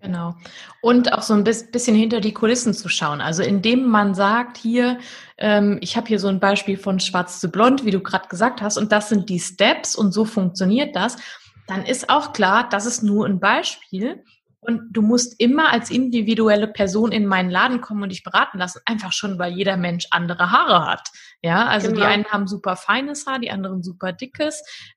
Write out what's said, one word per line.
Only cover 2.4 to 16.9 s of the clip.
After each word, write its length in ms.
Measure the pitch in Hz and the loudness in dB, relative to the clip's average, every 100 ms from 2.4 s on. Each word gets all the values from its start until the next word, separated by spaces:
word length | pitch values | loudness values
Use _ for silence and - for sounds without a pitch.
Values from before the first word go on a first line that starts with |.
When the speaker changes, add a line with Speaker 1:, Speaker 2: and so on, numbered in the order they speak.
| 220 247 226 | 0 2 0
Speaker 1:
zu 140 | - 165 | -2 -4
schauen. 320 | - 156 147 | -2 -2 -2
Also 220 | 151 165 | -4 -2
indem 440 | 196 202 220 247 254 | 0 2 2 2 4
man 280 | 214 202 185 | 2 2 2
sagt, 420 | 202 233 240 - | 2 2 -2 -6
hier, 420 | 226 240 247 247 - - - - | -2 0 0 -2 -8 -20 -20 -4
ähm, 400 | 214 208 202 202 | 2 4 4 0
ich 160 | 180 226 | -2 -6
habe 100 | 220 | -2
hier 120 | 208 | 0
so 80 | 196 | 0
ein 120 | 190 | 2
Beispiel 380 | 196 196 - 196 | 2 2 0 -4
von 220 | 202 185 | -2 -2
schwarz 400 | - 180 180 - | 0 -2 -4 -6
zu 100 | 175 | -6
blond, 360 | 185 240 269 220 | 4 4 4 2
wie 60 | |
du 80 | 190 | -2
grad 300 | 190 190 - | -2 -4 -4
gesagt 320 | 175 233 247 | 0 0 0
hast, 160 | 208 208 | -4 -2
und 140 | 214 | 2
das 180 | 208 208 | 0 2
sind 200 | 208 180 | 0 0
die 100 | 180 | -4
Steps 560 | - 180 214 339 - - | -6 2 2 2 -4 0
und 180 | 208 | 0
so 100 | 185 | 2
funktioniert 720 | 220 208 185 180 185 240 294 180 | 0 0 -2 0 2 2 0 -2
das, 220 | 226 - - - - - - | -2 -4 -16 -20 -20 -20 -10
dann 160 | 190 | -8
ist 260 | - 180 - | -4 -4 2
auch 220 | 294 294 | 0 0
klar, 360 | - 185 214 247 | 0 2 2 0
das 160 | 202 226 | -2 -4
ist 180 | - | -2
nur 220 | 208 208 202 | 0 2 2
ein 140 | 185 | 0
Beispiel. 840 | 196 269 - - - 190 247 - _ _ _ _ 233 | 2 2 -2 -8 -12 -6 -6 -6 _ _ _ _ -6
Und 140 | 226 - | -6 -4
du 120 | 226 | 0
musst 360 | 214 240 - - | 2 2 0 0
immer 320 | 240 294 311 | 2 4 4
als 200 | 233 - | 2 0
individuelle 760 | 247 262 233 208 226 220 208 214 | -2 0 0 0 2 4 2 0
Person 440 | - 196 | -2 -2